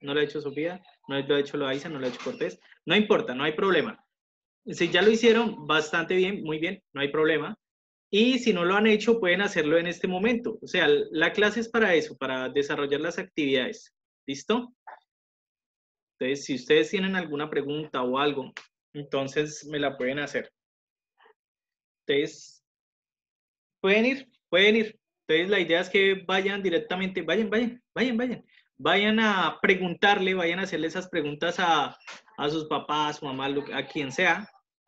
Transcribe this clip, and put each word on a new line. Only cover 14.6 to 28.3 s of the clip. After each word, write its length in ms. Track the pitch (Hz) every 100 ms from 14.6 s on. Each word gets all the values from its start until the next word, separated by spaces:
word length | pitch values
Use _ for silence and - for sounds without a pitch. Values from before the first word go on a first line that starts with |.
| 247 _ - - _ _ _ _ _ _ _ _ _ _ _ -
Entonces, 280 | 131 139 -
si 80 |
ustedes 340 | 127 - 151 156
tienen 280 | 196 190 190
alguna 340 | 160 143 156
pregunta 520 | 151 143 151 156 135
o 140 | 127 131
algo, 340 | 147 131 131 - - _ _
entonces 720 | 147 143 139 135 151 151 - 147
me 120 | 151
la 200 | 139 -
pueden 220 | 127 143
hacer. 300 | 139 123 - _ _ _ _ _ _ _ _ _ _ _ _ _ _ _ -
Entonces, 580 | 143 156 - - - _ _ _ _ _ _ _ _ _ _ _ _
pueden 240 | 190 214 240
ir, 220 | 269 - _ _
pueden 280 | 175 208 226
ir. 220 | 214 - _ _ -
Entonces, 200 | 160 190
la 100 | 196
idea 200 | 165 165
es 100 | 180
que 340 | 202 196 190 190
vayan 360 | 196 196 202
directamente, 580 | 190 165 156 185 190 185
vayan, 300 | 160 190 214
vayan, 320 | 214 240 - _
vayan, 220 | 175 254 226
vayan. 280 | 254